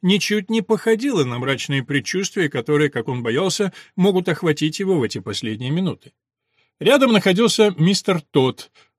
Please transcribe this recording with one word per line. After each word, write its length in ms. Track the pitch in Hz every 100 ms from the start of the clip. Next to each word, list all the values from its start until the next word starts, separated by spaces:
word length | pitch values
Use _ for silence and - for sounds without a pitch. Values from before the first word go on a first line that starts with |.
ничуть 480 | 180 196 - 208 196
не 100 | 226
походило 640 | 226 220 226 220 277 214
на 140 | 127 120
мрачные 460 | 127 131 - 139
предчувствия, 640 | 127 143 - 180 196 - 156
которые, 420 | 127 117 147 147
как 160 | 127 113
он 160 | 127
боялся, 500 | 117 123 190 - 196 - -
могут 340 | - 185 185 180
охватить 520 | 156 175 147 151 -
его 180 | 190 175
в 60 |
эти 160 | 110 113
последние 500 | 101 95 113 107 123
минуты. 400 | 160 185 - _ _ _ _ _ _ _ -
Рядом 320 | 175 277 262
находился 600 | 208 196 185 226 - 208 180
мистер 440 | 165 202 - 175 -
Тодд, 400 | 143 131 - - _ _